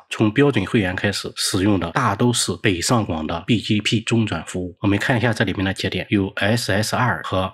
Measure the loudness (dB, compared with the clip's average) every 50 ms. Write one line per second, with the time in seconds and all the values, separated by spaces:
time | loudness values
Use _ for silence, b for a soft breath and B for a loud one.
0 | -12 -8 -2 2 2 2 4 4 4 4 4 2 0 0 0 0 0 0 -2 -2
1 | -2 -2 -2 -4 -6 -8 -6 -4 -2 -2 0 2 2 4 2 2 0 -2 -2 0
2 | 0 0 0 2 2 2 2 0 -2 -2 -4 -2 0 0 0 0 0 0 0 0
3 | 0 0 -4 -4 -4 -4 -6 -4 -2 0 0 0 0 0 -2 0 0 0 0 -2
4 | 0 0 0 0 0 0 -2 -6 -6 -8 -8 -8 -8 -8 -6 _ 0 0 2 2
5 | 2 0 0 2 2 2 2 0 0 0 0 -2 -2 -2 -2 -4 -4 -4 -4 -6
6 | -2 0 2 2 2 0 -2 -2 0 0 0 0 0 0 0 0 0 0 0 0
7 | 0 0 0 -2 -4 -4 -2 -2 -2 -2